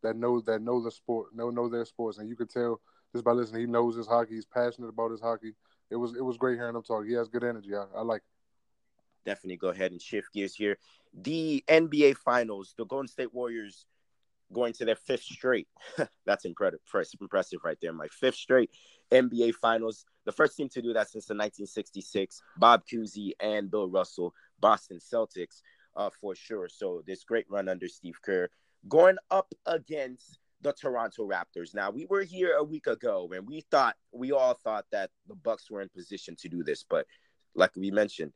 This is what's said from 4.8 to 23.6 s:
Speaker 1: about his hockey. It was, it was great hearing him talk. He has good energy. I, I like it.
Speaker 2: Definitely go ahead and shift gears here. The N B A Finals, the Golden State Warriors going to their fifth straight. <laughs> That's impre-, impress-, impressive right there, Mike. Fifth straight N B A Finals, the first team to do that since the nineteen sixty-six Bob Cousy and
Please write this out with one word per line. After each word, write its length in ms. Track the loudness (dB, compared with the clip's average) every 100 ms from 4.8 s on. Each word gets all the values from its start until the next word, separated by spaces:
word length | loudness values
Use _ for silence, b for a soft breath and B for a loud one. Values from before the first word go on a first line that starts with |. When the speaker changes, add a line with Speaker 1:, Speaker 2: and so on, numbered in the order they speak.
| -12
Speaker 1:
about 220 | -4 -4
his 100 | -2
hockey. 320 | -4 -4 -6 -16 _ _ _
It 60 | -4
was, 200 | -4 -4
it 80 |
was 120 | -4 0
great 180 | 0 0
hearing 180 | -2
him 80 | -6
talk. 240 | -4 -4 -2
He 60 |
has 140 | -2 -2
good 160 | -2
energy. 300 | -4 -4 -6
I, 100 | -8 -6 -6
I 60 |
like 200 | -2 -4
it. 1040 | _ _ _ _ _ _ _ _ _ _ -10
Speaker 2:
Definitely 300 | -8 -8 -6
go 100 | -4
ahead 240 | -2 -4
and 80 | -4
shift 320 | -8 -8 -6
gears 220 | -6 -6
here. 240 | -2 -2 -2 b b b
The 500 | -12 -6 -4 -2 -2 6
N 200 | 6 6
B 160 | 6
A 100 | 6
Finals, 600 | 6 2 0 0 -6 -10 -12
the 80 | -8
Golden 220 | -8 -8
State 260 | -8 -8
Warriors 500 | -6 -6 -6 -12 -18 _ _ _ _ _ _ _
going 200 | -2 -2
to 100 | 0
their 120 | 0 0
fifth 280 | 0 -4
straight. 440 | -4 -4 0 2 0 _ B B
<laughs> 280 | -6 _ 0
That's 200 | 0 0
impre-, 260 | 0 0
impress-, 420 | 0 _ -4 -4 -8
impressive 400 | -2 -2 -2 -4
right 140 | -6 -6
there, 100 | -6
Mike. 200 | -8 -12
Fifth 240 | 0 0 0
straight 340 | 4 4 4 b b b b
N 160 | 6 6
B 200 | 2 2
A 40 |
Finals, 540 | 4 2 2 0 -8 -16 _
the 80 | -10
first 240 | 2 2 2
team 120 | -8
to 120 | -6
do 100 | -2
that 180 | -2 -2
since 160 | -4 -10
the 80 |
nineteen 320 | -4 -4 -6 -10
sixty-six 760 | -8 -10 -12 -6 -2 -2 -6 b 6
Bob 260 | 8 8 4
Cousy 460 | -8 -8 -8 -8 -4
and 300 | -2 -2